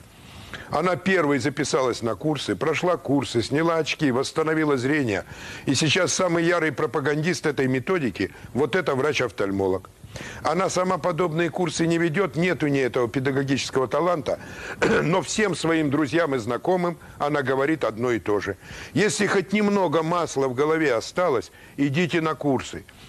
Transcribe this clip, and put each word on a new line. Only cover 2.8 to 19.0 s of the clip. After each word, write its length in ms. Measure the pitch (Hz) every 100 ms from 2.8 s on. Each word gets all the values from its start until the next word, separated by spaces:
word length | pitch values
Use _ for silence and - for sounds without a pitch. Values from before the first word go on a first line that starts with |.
| 180 175
курсы, 460 | - 143 120 120
сняла 340 | 101 143 165 165
очки, 340 | 147 - 143
восстановила 640 | 123 135 - 156 160 151 139
зрение. 480 | 123 151 123 95 - - - - -
И 80 |
сейчас 380 | 127 156 185 170
самый 320 | - 185 170
ярый 280 | 165 175 156
пропагандист 760 | 147 151 156 143 147 160 170 160
этой 200 | 135 131
методики — 680 | 131 123 190 127 - 95 - -
вот 220 | 117 151 185
это 180 | 170
врач-офтальмолог. 960 | 135 147 131 123 - 101 98 98 92 - - - - - -
Она 260 | - 165 185
сама 260 | 175 185 180
подобные 540 | 180 160 175 156 170
курсы 380 | 175 175 - 165
не 100 | 170
ведёт, 380 | 170 156 190 139
нет 260 | 180 143
у 60 | 151
неё 180 | 139 127
этого 220 | 131 120
педагогического 800 | 139 131 135 135 131 - 131 127
таланта, 500 | 147 175 170 110 87 - - -
<clears throat> 320 | - - 208
но 200 | 151 185
всем 340 | 139 - 208 156
своим 340 | 160 165 147
друзьям 460 | 147 147 160 165 131
и 20 |
знакомым 600 | 107 120 - 180 175 156 - -
она 240 | 147 147
говорит 400 | 131 135 139 156
одно 300 | 113 110 123
и 80 | 113
то 180 | 107 104
же: 180 | 98 95 - - -
«Если 340 | 143